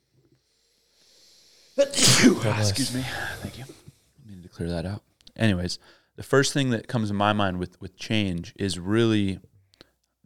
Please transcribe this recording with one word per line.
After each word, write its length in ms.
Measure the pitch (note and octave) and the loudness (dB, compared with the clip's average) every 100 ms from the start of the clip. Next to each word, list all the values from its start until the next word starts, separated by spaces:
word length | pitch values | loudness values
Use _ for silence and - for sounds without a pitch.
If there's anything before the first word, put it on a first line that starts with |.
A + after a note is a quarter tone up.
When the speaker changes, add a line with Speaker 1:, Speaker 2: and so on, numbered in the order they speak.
| _ _ _ _ _ _ _ _ _ _ _ _ _ _ _ _ _ - | _ _ _ _ _ _ _ _ _ _ _ _ _ _ _ _ _ 0
Speaker 1:
Goodness. 920 | C#4 - - - B3 - A2 G#2 G#2 | 0 4 4 8 6 6 0 0 0
Speaker 2:
Excuse 240 | G2 C4 | 0 -2
me. 100 | B2 B2+ - - - | -4 -6 -6 -8 -10
Thank 180 | G3 - | -12 -14
you. 60 | C3 - - - _ _ B2+ | -18 -18 -20 -20 _ _ -20
Needed 160 | F#2+ | -20
to 40 | E2 | -18
clear 200 | - E2+ | -8 -6
that 160 | E2+ E2+ | -4 -6
out. 160 | G2+ _ _ - - | -8 _ _ -18 -2
Anyways, 420 | A2 F2+ F2+ - - - _ - | 0 0 -2 -8 -14 -20 _ -14
the 60 | |
first 300 | G2+ C3+ C#3 | 2 2 4
thing 180 | D3+ C3 | 0 -2
that 180 | A2+ - | -2 -4
comes 200 | B2 G#2+ | -4 -2
to 60 | |
my 180 | G2+ G#2 | 0 0
mind 260 | G#2 G2+ F2+ | 2 0 -2
with, 220 | F2+ - | -8 -10
with 160 | F#2 - | -18 -14
change 560 | - A2 G2+ E2+ F2 - | -4 -2 0 -4 -8 -6
is 220 | G2+ F2 | -6 -4
really 600 | F2 A2 A2+ A2 G2 F2+ - _ _ _ - _ _ _ | -2 2 4 2 0 -4 -12 _ _ _ -20 _ _ _